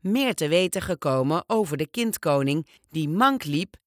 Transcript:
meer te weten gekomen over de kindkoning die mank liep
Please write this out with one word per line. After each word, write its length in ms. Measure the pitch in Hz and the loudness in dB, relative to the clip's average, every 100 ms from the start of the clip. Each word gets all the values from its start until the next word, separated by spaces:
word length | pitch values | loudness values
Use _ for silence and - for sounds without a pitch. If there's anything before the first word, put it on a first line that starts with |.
meer 340 | 185 226 262 | 0 2 2
te 140 | 196 151 | 0 2
weten 340 | 170 185 190 | 2 2 -2
gekomen 640 | - 175 151 131 131 160 - | -4 -4 0 0 2 0 0
over 300 | 220 196 143 | -2 0 -2
de 100 | 156 | -4
kindkoning 800 | - 226 - 165 143 139 147 156 - _ | -2 -4 -2 0 2 2 -2 -4 -14 _
die 200 | 160 151 | -4 -2
mank 360 | 170 262 269 | 2 2 0
liep 320 | 147 143 190 - | -2 -4 -4 -12